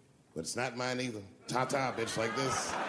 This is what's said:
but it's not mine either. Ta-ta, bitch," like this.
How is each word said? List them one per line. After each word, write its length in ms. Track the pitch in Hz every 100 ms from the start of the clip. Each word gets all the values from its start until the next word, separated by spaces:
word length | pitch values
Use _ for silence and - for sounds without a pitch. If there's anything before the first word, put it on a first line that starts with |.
| - - -
but 60 | 82
it's 140 | -
not 220 | 113 127 120
mine 240 | 127 127
either. 220 | 127 107 98 - -
Ta-ta, 460 | 120 127 139 127 113
bitch," 220 | 113 110
like 180 | 113 120
this. 360 | 135 - - -